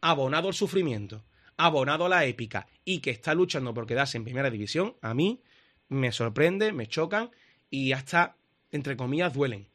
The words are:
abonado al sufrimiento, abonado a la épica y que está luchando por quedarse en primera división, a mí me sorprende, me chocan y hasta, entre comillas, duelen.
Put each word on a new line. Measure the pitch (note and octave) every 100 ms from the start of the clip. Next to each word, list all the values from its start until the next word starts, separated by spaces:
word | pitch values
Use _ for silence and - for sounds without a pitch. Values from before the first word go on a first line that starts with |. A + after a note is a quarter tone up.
abonado | E3 D#3 C3 D3+ F3+
al |
sufrimiento, | F#3 G3+ F#3+ E3+ A2+ G2+ G#2+ - _ _ -
abonado | E3 D#3 C3 D3+ F3
a |
la | F3+ C#3+
épica | A#2 A2+ G2+ - _ -
y | F#3
que | C3+
está | A#2 -
luchando | D#3+ F3+ D#3+ B2+
por | A2+ A2
quedarse | A#2 C3+ A#2+
en |
primera | A2+ B2 C#3
división, | A2 G#2 D#3 G3 -
a | A2+
mí | A#2 F3+ B3 _ _ _ _ _
me | C3+ B2+
sorprende, | A2 A#2 A2+ D#3 F#3+ G#3+
me | F#3 A2
chocan | - E3 G#3 A#3+ _ _ _ _
y | C3+ C3
hasta, | C3 C3+ E3+ F3 - _ _ _
entre | D3+ C#3 B2+
comillas, | B2+ C#3+ F3
duelen. | C3 C#3 G#2+ G2+